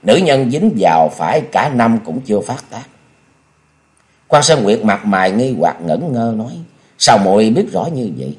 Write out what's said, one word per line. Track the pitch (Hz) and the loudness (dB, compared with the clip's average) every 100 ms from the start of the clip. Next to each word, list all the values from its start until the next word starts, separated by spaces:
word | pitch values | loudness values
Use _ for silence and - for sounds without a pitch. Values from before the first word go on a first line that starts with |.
Nữ | 92 135 | 2 2
nhân | 175 139 127 | 4 2 0
dính | 135 214 123 | 0 0 2
vào | 87 80 78 | 2 4 2
phải | - 82 147 | 0 -2 -2
cả | - 90 135 | -2 -2 -2
năm | 127 117 113 | 0 2 0
cũng | 92 80 | -4 -10
chưa | - 104 | -4 -4
phát | - 127 - | -4 -12 -12
tác." | 117 135 _ _ _ _ _ _ _ _ _ _ _ _ _ _ | -20 -20 _ _ _ _ _ _ _ _ _ _ _ _ _ _
Quan | 147 | 2
Sơn | 147 156 | 4 2
Nguyệt | 101 110 | 2 2
mặt | 107 98 107 | 0 0 0
mày | 95 92 | 0 0
nghi | 101 131 110 | 0 -2 0
hoặc | 80 - 85 | -2 -2 -4
ngẩn | 82 165 | -4 -2
ngơ | 120 117 110 | -4 -2 -4
nói, | 113 - 82 _ _ _ | -8 -12 -18 _ _ _
"Sao | - 113 | 2 4
muội | 95 101 110 | 4 4 4
biết | 127 214 | 2 0
rõ | - | -4
như | 156 151 113 67 | -4 -6 -6 -8
vậy?" | 65 | -10